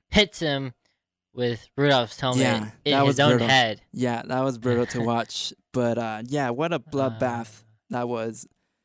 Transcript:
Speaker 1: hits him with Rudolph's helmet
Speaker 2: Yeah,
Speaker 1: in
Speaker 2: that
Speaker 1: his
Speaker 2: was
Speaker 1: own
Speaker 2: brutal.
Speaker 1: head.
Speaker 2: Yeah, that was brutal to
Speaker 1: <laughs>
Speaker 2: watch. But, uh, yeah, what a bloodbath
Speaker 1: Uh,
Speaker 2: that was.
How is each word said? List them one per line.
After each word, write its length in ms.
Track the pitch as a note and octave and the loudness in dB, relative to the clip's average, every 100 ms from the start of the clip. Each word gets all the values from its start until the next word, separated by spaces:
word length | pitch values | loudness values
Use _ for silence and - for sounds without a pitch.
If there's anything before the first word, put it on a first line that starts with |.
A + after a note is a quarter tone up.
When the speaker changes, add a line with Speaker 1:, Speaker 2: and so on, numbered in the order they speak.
| - | 0
Speaker 1:
hits 300 | G#3 G#3 - | 2 2 0
him 320 | D#3+ C#3 C3+ - _ _ _ _ _ | -2 -2 -6 -12 _ _ _ _ _
with 340 | B2 A#2+ A2+ - - | -4 -2 -2 -8 0
Rudolph's 420 | C#3+ C3 A#2 - | 4 4 2 -2
helmet 200 | C3 B2+ | -2 2
Speaker 2:
Yeah, 160 | B2+ A#2 G#2+ - | 2 0 -4 -6
Speaker 1:
in 80 | D3 | 0
Speaker 2:
that 60 | C#3 | 2
Speaker 1:
his 60 | C#3 | 4
Speaker 2:
was 140 | C#3 | 4
Speaker 1:
own 100 | D3 | 4
Speaker 2:
brutal. 180 | B2 A#2 | 4 4
Speaker 1:
head. 320 | C3 A2+ G#2 _ | 4 4 -2 _
Speaker 2:
Yeah, 300 | - B2 A#2 | -4 -2 -2
that 160 | A#2+ B2+ | -4 -2
was 140 | C3+ A#2+ | -2 -2
brutal 280 | B2 A#2+ A#2+ | 0 0 0
to 140 | B2 | -2
Speaker 1:
<laughs> 40 | |
Speaker 2:
watch. 480 | A#2 A#2 A2 - - - _ | 0 -2 -2 -8 -10 -12 _
But, 260 | B2+ A#2+ A#2 | -2 0 0
uh, 240 | A2+ G#2+ B2 | -4 -8 -4
yeah, 240 | C#3+ B2+ | -2 -2
what 220 | A#2+ E3 | -2 -2
a 60 | D#3+ | -4
bloodbath 800 | - C#3 C3 A2+ B2+ A#2+ A2+ - | -4 -2 -2 0 -2 -2 -8 -16
Speaker 1:
Uh, 40 | _ _ - | _ _ -8
Speaker 2:
that 180 | B2 A#2+ | -4 -4
was. 380 | A#2 A2+ A2 - _ _ _ | -4 -6 -8 -18 _ _ _